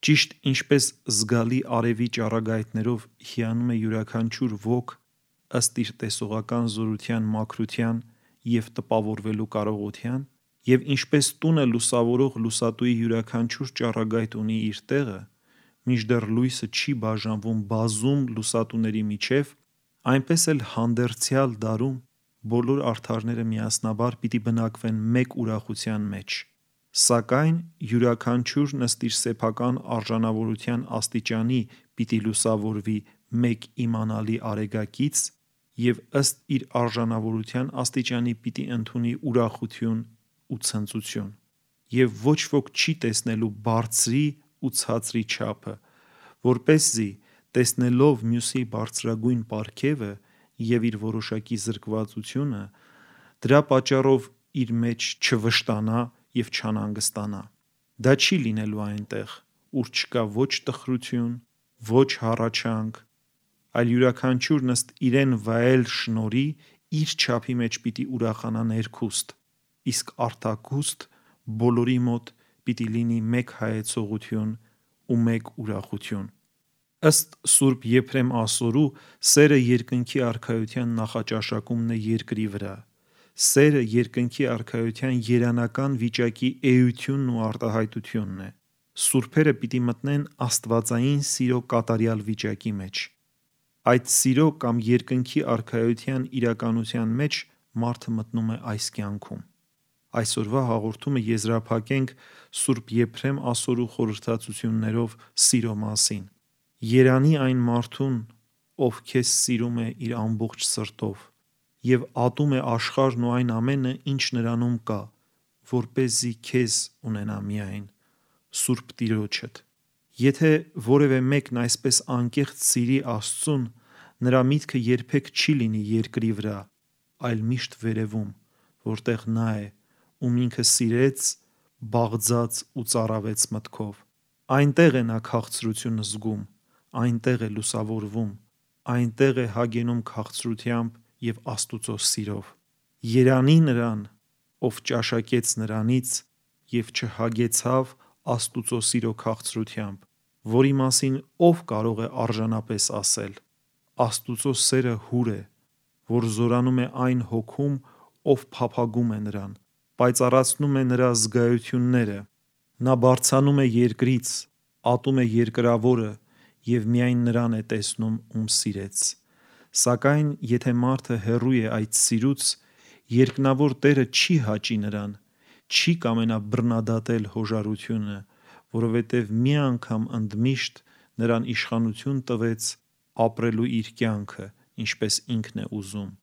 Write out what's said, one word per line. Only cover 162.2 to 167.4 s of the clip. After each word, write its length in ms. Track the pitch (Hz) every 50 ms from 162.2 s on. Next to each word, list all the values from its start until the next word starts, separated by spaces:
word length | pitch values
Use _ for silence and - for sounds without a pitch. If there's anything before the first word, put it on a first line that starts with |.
| 101 _ _ _ _ _ _ _ _ _ _ _
Նա 140 | 123 127 131
բարձանում 640 | 123 117 127 127 127 - - - 135 139 143 143 143
է 40 | 135
երկրից, 640 | 127 110 120 120 123 110 - 131 123 131 120 - - - - - _ _ _ _ _ _ _ _
ատում 340 | 117 123 123 - 139 135 131
է 60 | 123 117
երկրավորը 840 | 110 117 120 110 113 - 120 120 120 113 107 127 127 117 113 107 107 - _ _ _ _ _ _ _ _ _
և 220 | 117 120 120 107 110
միայն 340 | 120 123 123 123 123 120
նրան 320 | 120 120 117 120